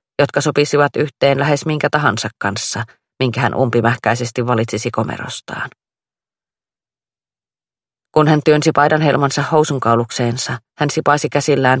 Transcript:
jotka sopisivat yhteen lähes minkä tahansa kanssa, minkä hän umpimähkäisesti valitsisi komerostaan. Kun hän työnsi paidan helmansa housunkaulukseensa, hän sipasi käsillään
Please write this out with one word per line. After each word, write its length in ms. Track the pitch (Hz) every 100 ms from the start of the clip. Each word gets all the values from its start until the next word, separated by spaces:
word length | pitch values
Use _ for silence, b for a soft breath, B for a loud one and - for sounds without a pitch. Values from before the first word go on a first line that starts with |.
| _ -
jotka 220 | 143 -
sopisivat 540 | 151 143 147 147 143 -
yhteen 440 | 147 _ 139 135
lähes 260 | 147 143 160
minkä 220 | 151 147
tahansa 380 | 147 143 101 101 _
kanssa, 460 | 101 98 - - 113 b _ _
minkä 220 | 131 117
hän 140 | 123 -
umpimähkäisesti 920 | 123 117 110 120 - 117 117 - 120
valitsisi 440 | 117 110 107 120
komerostaan. 800 | - 120 - - - - - - _ _ _ _ _ _ _ _ _ _ _ _ _ _ _ _ _ _ _ _ _ _ _ _
Kun 160 | 151 151
hän 140 | 151 156
työnsi 260 | 151 160 143
paidan 260 | 147 156
helmansa 400 | 156 147 139 -
housunkaulukseensa, 1160 | 139 156 151 139 113 117 117 - 120 123 - 127 _ _
hän 120 | 147
sipasi 400 | - 143 147 135
käsillään 500 | 147 147 139 131 131